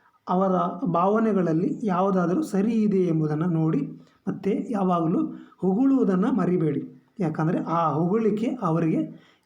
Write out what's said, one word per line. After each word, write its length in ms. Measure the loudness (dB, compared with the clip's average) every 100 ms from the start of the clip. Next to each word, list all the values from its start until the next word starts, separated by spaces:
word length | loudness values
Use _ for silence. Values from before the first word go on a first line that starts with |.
| _ _ -2
ಅವರ 560 | 0 2 0 0 -4 -2
ಭಾವನೆಗಳಲ್ಲಿ 920 | 2 2 2 2 2 2 2 0 -2
ಯಾವುದಾದರೂ 600 | -2 0 2 2 2 0
ಸರಿ 300 | 0 0 0
ಇದೆ 260 | 0 0 2
ಎಂಬುದನ್ನು 480 | 2 0 0 0 0
ನೋಡಿ. 460 | 0 0 0 -4 -10 -20 _ -8
ಮತ್ತು 440 | -6 -2 -2 -2
ಯಾವಾಗಲೂ 540 | -2 0 0 0 0 -2 -8 -20 -4
ಹೊಗಳುವುದನ್ನು 760 | 0 2 2 2 2 2 2
ಮರಿಬೇಡಿ. 680 | 0 0 0 0 -2 -6 -14 _ -6
ಯಾಕಂದರೆ 380 | -4 -2 -2 -2
ಆ 340 | -2 0 0
ಹೊಗಳಿಕೆ 540 | 0 0 2 0 0 -4
ಅವರಿಗೆ 840 | -4 -2 0 0 0 -4 -10 -20 _